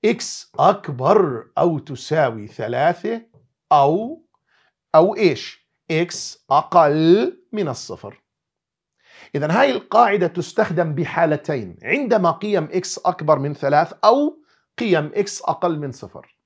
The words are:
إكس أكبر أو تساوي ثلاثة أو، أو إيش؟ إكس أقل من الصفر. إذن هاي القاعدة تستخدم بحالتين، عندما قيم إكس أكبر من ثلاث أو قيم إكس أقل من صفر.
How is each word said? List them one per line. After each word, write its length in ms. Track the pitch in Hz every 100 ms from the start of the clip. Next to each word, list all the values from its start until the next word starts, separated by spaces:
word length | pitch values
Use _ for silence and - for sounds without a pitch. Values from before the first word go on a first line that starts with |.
| -
إكس 460 | 233 - - - -
أكبر 880 | 156 196 - 131 131 208 180 120 - -
أو 220 | 165 156
تساوي 680 | - 131 - 156 139 113 104
ثلاثة 720 | - 110 120 151 175 214 226 226 _ _ _ _
أو، 540 | 147 139 170 233 226 _ _ _ _ _ _ _ 156
أو 200 | 180 220
إيش؟ 540 | 202 135 - - _ _ _
إكس 540 | 160 170 - - - _
أقل 880 | 139 147 175 151 151 160 185 262 - _
من 160 | 214 170
الصفر. 540 | 120 - 95 101 - _ _ _ _ _ _ _ _ _ - - 147
إذن 160 | 151
هاي 200 | 185 277
القاعدة 560 | 247 - 214 233 208 175
تستخدم 680 | 175 156 - 214 170 165 147
بحالتين، 840 | 156 - 165 151 - 143 98 85
عندما 480 | 113 214 262 220 269
قيم 320 | - 208 202
إكس 340 | 156 185 180 -
أكبر 420 | - - 151 151
من 140 | 139
ثلاث 400 | 147 139 147 165 - 208
أو 340 | 262 294 - _ _ _ -
قيم 340 | 233 165 151 -
إكس 260 | 202 -
أقل 380 | - 151 180 156
من 120 | 147
صفر. 460 | 120 98 - - _